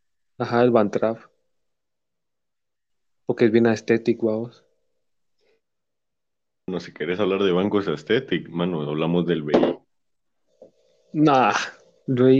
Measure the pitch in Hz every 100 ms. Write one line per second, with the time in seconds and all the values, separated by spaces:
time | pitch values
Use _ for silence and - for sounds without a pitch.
0 | _ _ _ - 117 117 123 117 104 113
1 | 110 113 - _ _ _ _ _ _ _
2 | _ _ _ _ _ _ _ _ _ _
3 | _ _ - 120 120 113 117 107 - 117
4 | 117 113 113 110 117 - _ _ _ _
5 | _ _ _ _ _ _ _ _ _ _
6 | _ _ _ _ _ _ - 90 87 -
7 | 78 90 98 95 98 87 98 101 95 73
8 | - 113 135 90 85 85 87 82 73 76
9 | 80 87 85 80 73 - - - _ _
10 | _ _ _ _ _ _ - _ _ _
11 | _ 156 151 135 110 98 - - _ _
12 | - 127 127 131